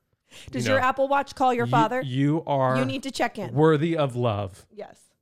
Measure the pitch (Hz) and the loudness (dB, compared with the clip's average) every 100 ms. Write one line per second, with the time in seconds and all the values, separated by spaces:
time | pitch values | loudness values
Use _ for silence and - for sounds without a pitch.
0 | _ _ _ - - 262 - 269 254 269 | _ _ _ -20 -10 -4 0 2 2 0
1 | 269 277 277 - 262 247 233 247 220 254 | 0 0 -2 0 0 2 2 2 2 0
2 | 139 127 143 156 - 139 131 127 262 269 | -2 0 0 0 0 0 2 2 -2 -4
3 | 269 - 240 226 175 123 156 151 165 160 | -6 -4 -4 -6 -4 2 4 4 2 0
4 | 143 120 120 101 98 92 - 104 95 - | -2 0 -2 -2 -6 -10 -20 -18 -18 -20
5 | _ _ | _ _